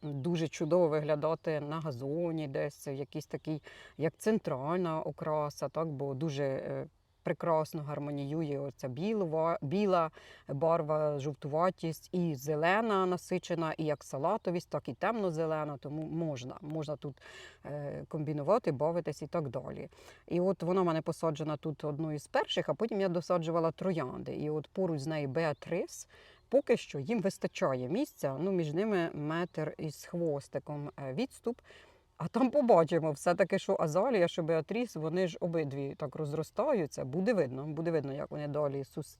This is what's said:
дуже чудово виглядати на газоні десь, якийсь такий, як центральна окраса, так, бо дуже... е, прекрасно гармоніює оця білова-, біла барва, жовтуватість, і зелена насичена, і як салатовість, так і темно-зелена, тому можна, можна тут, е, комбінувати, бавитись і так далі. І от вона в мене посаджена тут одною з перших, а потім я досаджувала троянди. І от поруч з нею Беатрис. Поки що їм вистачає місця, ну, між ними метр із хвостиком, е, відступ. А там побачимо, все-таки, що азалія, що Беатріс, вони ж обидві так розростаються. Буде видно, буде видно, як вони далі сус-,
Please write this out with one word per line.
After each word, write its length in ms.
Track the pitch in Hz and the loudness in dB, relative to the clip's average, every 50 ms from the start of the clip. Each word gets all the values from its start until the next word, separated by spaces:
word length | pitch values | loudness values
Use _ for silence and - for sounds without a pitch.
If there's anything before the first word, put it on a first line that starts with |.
дуже 460 | - 151 143 139 131 175 175 165 165 151 | -6 -6 -6 -4 -2 0 0 0 0 -2
чудово 400 | - - 175 156 165 180 175 160 | -2 -2 0 4 6 6 6 6
виглядати 720 | 147 156 147 147 156 147 143 156 165 151 - 170 156 147 | 4 2 2 2 0 2 2 0 0 0 -2 -2 -2 -2
на 200 | 143 147 151 165 | -2 -4 -6 -4
газоні 680 | 151 160 127 117 135 135 147 165 175 170 160 160 156 143 | -4 -6 -6 -4 -4 -4 -2 -2 0 0 -2 -2 -4 -4
десь, 400 | 135 156 151 147 - - - 151 | -2 -2 -2 -2 -4 -8 -8 -8
якийсь 380 | 139 135 143 - - 160 143 | -6 -6 -6 -6 -6 -8 -8
такий, 360 | - - 147 - - 156 147 - - - - - - - - | -6 -10 -8 -4 -4 -4 -4 -6 -12 -20 -20 -20 -20 -6 -2
як 200 | 139 165 - _ | -2 -2 -2 _
центральна 840 | - 208 226 208 - - 147 123 131 147 170 185 185 165 156 160 | 0 2 2 2 2 -2 -4 -2 -2 -2 0 0 0 0 0 -2
окраса, 680 | - 160 147 - 165 156 151 151 147 147 143 - - 139 | -4 -6 -6 -6 -4 -2 0 0 0 -2 -4 -4 -6 -4
так, 180 | - 151 165 165 | -2 -2 -2 -2
бо 260 | 147 131 139 139 135 | -2 -4 -4 -4 -2
дуже... 300 | 127 156 165 139 139 143 | -2 -2 -2 0 0 0
е, 440 | 135 135 135 - - 139 135 135 151 - _ _ _ _ _ _ | 0 0 -2 -4 -4 -4 -6 -6 -8 -12 _ _ _ _ _ _
прекрасно 600 | - 170 - - 170 160 156 156 - - 160 147 | -6 -4 -2 2 2 2 2 2 0 -4 -8 -6
гармоніює 760 | 143 147 143 147 143 147 143 139 139 147 160 165 143 143 139 | -6 -6 -6 -4 -4 -4 -4 -4 -2 -2 -2 -2 -2 -2 -4
оця 280 | 139 143 - - - 135 | -4 -6 -8 -8 -8 -8
білова-, 680 | 123 127 170 208 226 214 196 160 151 160 160 165 170 - | -6 -4 -2 -2 0 0 0 0 2 2 2 2 2 0
біла 500 | - 139 143 196 208 196 185 175 165 156 - - - - - - - - | 0 0 2 2 4 6 6 4 4 2 -2 -8 -20 -20 -20 -20 -10 -8
барва, 720 | 143 139 160 160 165 165 156 147 156 156 151 151 147 143 | -2 2 4 4 4 4 4 2 2 2 2 2 0 0
жовтуватість, 880 | 131 151 143 - - 147 139 156 170 190 175 - - 165 156 - - - | -2 -4 -6 -6 -6 -2 0 2 2 2 2 0 -4 -4 -4 -6 -10 -4
і 240 | - 180 175 170 151 | 0 0 2 2 0
зелена 680 | 127 131 147 156 147 156 170 185 214 233 226 208 190 185 | -2 -2 -2 0 2 4 4 4 4 4 4 4 4 4
насичена, 680 | 185 180 175 - - 185 180 - - 175 165 165 160 156 - | 2 2 0 -2 -2 -4 -4 -2 -2 -2 -2 0 -2 -2 -2
і 80 | 180 | 0
як 180 | 151 147 - - | 0 -2 -2 -4
салатовість, 680 | - - 135 143 165 202 220 - 196 170 175 - - | -8 -6 -2 0 0 0 0 0 -2 -2 -2 -4 -4
так 200 | - 147 - - | -6 -6 -4 -6
і 40 | 127 | -6
темно-зелена, 840 | - - 196 233 233 202 185 160 156 165 160 156 156 151 151 147 131 | -2 -2 0 0 0 0 0 0 0 0 0 0 -2 -2 -4 -6 -8
тому 300 | - 135 143 156 156 151 | -8 -8 -6 -6 -6 -4
можна, 500 | 151 160 170 156 147 123 120 127 - - | -4 -2 -2 -2 -4 -4 -8 -10 -12 -12
можна 340 | - 147 156 160 156 139 151 | -10 -8 -6 -6 -4 -4 -6
тут, 260 | 135 - 147 131 - - - - - - - - - _ | -6 -6 -10 -10 -10 -18 -20 -20 -20 -20 -20 -20 -18 _
е, 400 | - 139 147 143 143 151 147 147 - | -10 -8 -6 -6 -6 -8 -8 -10 -8
комбінувати, 640 | - 160 156 139 151 147 143 143 202 247 - - | -6 -4 -4 -2 -2 -2 2 4 4 4 4 2
бавитись 500 | 151 123 147 156 170 175 165 - 151 - | 0 2 0 2 2 0 -2 -2 -6 -6
і 60 | 160 151 | -8 -4
так 220 | - 170 156 135 | -2 -2 -2 -2
далі. 400 | 113 135 131 - - - - - - - - - - - _ - | -4 -6 -8 -8 -10 -10 -12 -12 -14 -20 -20 -20 -20 -20 _ -2
І 120 | - 170 | 0 2
от 240 | 180 190 190 - 170 | 2 2 2 0 0
вона 180 | 165 185 190 | 2 2 4
в 40 | 185 | 4
мене 160 | 175 160 160 | 4 2 2
посаджена 560 | 151 - 160 - - 165 156 143 156 151 151 147 | 0 -2 -4 0 0 -2 0 0 -2 -4 -4 -4
тут 260 | - 160 151 - - | -4 -6 -6 -4 -6
одною 360 | 151 147 143 160 156 151 151 | -6 -4 -4 -4 -4 -4 -6
з 80 | - - | -8 -2
перших, 420 | - 262 381 - - 190 170 - | 0 0 0 2 0 -2 0 0
а 40 | 151 | 0
потім 280 | - 220 233 226 202 | -2 -2 -2 0 0
я 80 | 196 190 | 0 2
досаджувала 600 | 170 180 160 - 185 175 165 160 165 170 165 165 | 2 0 0 2 0 0 2 2 0 2 2 2
троянди. 640 | 156 - 165 185 185 160 139 127 - 123 123 - 135 | 0 0 -2 0 0 0 -2 -4 -4 -8 -8 -6 -6
І 140 | 127 147 151 | -4 -2 -2
от 180 | 151 156 147 - | -2 -4 -4 -6
поруч 320 | _ - 190 175 165 147 | _ 0 0 0 0 0
з 80 | 135 156 | -2 -2
нею 200 | 160 156 143 135 | -2 -2 -2 -2
Беатрис. 800 | 127 151 170 156 143 - - - 170 180 254 349 - - - - - - - - - _ _ _ | 0 0 0 0 0 -2 -4 -4 -2 -2 -2 -4 -6 -14 -16 -18 -20 -20 -20 -20 -20 _ _ _
Поки 280 | - 269 - - 247 196 | 2 2 6 6 2 2
що 220 | - - - 147 | 2 -4 -6 -6
їм 220 | 135 147 233 233 | -2 0 0 0
вистачає 680 | 160 190 - - - 180 - - 196 156 135 127 127 123 | 2 0 -2 0 -4 -6 -2 0 2 2 2 2 0 0
місця, 480 | 156 226 294 - - - - 143 135 139 | 0 0 0 -2 -4 -4 -2 -2 -2 0
ну, 120 | 160 196 | 0 0
між 220 | 196 180 165 151 147 | 2 2 0 0 0
ними 360 | 170 208 220 208 185 165 - - | 0 2 2 2 2 0 0 -2
метр 640 | 151 147 151 156 170 180 175 - - 156 151 - - | -4 -4 -2 -2 -2 -2 -4 -2 -4 -4 -4 -4 -6
із 280 | - 156 143 - - | -8 -8 -8 -10 -14
хвостиком, 840 | - - 175 170 165 147 143 - - - 147 - - 151 147 143 143 - - | -8 -4 -2 0 0 0 -2 -4 -6 -8 -8 -6 -6 -8 -6 -8 -8 -8 -8
е, 160 | 139 135 131 | -8 -6 -2
відступ. 480 | 156 240 269 - - - 233 247 - _ - - - - - - _ _ _ _ _ 160 | -2 -2 -4 -4 -6 -6 -6 -6 -6 _ -20 -20 -20 -20 -20 -20 _ _ _ _ _ -8
А 40 | 170 | -2
там 240 | - 233 262 247 | 2 2 2 4
побачимо, 600 | 226 294 277 233 226 170 165 147 175 165 156 160 | 4 4 6 8 10 10 10 8 4 2 2 2
все-таки, 480 | 147 - - 180 175 170 196 165 - 190 | -2 0 2 2 4 6 4 4 4 0
що 160 | - - 226 - | 2 2 2 2
азалія, 480 | - 160 147 180 202 269 254 202 170 170 | 2 2 2 2 2 4 6 4 4 4
що 160 | - - 165 | 4 0 0
Беатріс, 520 | 151 165 160 156 - 196 226 247 226 - | 2 2 2 2 0 -2 -2 -2 -2 -4
вони 320 | 160 151 160 156 180 190 175 | -4 -4 -2 0 2 0 0
ж 100 | 160 - | 0 -2
обидві 560 | - 175 165 165 160 143 131 139 139 139 156 - | -4 0 0 0 0 0 -2 -4 -4 -6 -6 -6
так 180 | 160 139 - | -6 -6 -4
розростаються. 880 | - 156 143 143 151 156 - - - 220 302 294 214 165 135 - - 147 | -4 -4 -2 -2 -4 -4 -4 -2 -2 2 2 2 2 2 -2 -2 -6 -6
Буде 280 | 131 127 170 185 220 247 | -4 -2 0 2 2 4
видно, 340 | 190 156 127 123 131 139 156 | 4 2 2 0 -6 -6 -6
буде 240 | 151 151 165 170 | -4 -2 -2 0
видно, 220 | 165 156 139 139 135 | 0 0 0 0 -4
як 180 | 147 147 - | -6 -6 -6
вони 160 | 147 147 147 147 | -6 -6 -4 -2
далі 360 | 143 147 151 143 135 139 139 | -2 0 0 0 0 -2 -6
сус-, 340 | - - - 147 - - - | -6 -8 -10 -10 -10 -12 -20